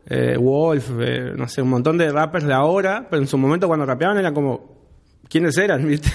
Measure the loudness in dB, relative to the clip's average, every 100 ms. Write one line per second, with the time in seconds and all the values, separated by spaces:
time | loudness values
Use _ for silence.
0 | -6 -2 0 2 2 2 2 0 -2 -4
1 | -4 -4 -6 -8 -8 -2 0 2 2 2
2 | 0 0 0 -2 0 2 2 2 0 -4
3 | -4 -2 0 2 2 2 2 0 -2 0
4 | 0 0 0 -2 -2 -4 -10 -20 _ -20
5 | _ _ -4 0 2 2 0 0 0 0
6 | 0